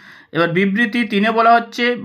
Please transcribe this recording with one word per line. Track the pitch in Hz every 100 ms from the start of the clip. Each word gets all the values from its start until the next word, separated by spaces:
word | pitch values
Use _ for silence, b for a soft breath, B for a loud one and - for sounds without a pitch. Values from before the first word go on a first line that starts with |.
| B B B
এবার | 156 170 165
বিবৃতি | 196 196 240 240 240
তিনে | 202 220
বলা | 220 226 233
হচ্ছে, | 233 - 240 247